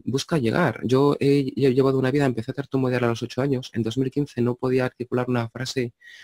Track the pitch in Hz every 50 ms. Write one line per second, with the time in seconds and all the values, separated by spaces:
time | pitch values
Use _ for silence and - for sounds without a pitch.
0 | - - 123 135 - - 170 147 117 110 - 170 175 123 - - - 113 127 135
1 | 143 143 - - 135 143 143 143 135 131 - - 139 135 123 135 131 135 135 131
2 | 131 127 139 147 143 131 120 120 - 135 - 143 135 - - 135 131 127 127 123
3 | 120 117 117 - 117 113 - 123 135 143 131 123 131 - - 117 110 113 110 131
4 | 131 127 - 147 143 - - 123 120 123 120 - 131 127 127 131 127 127 - -
5 | 120 - 123 123 123 127 123 120 117 113 - 123 127 - - 135 120 120 - _
6 | - - - -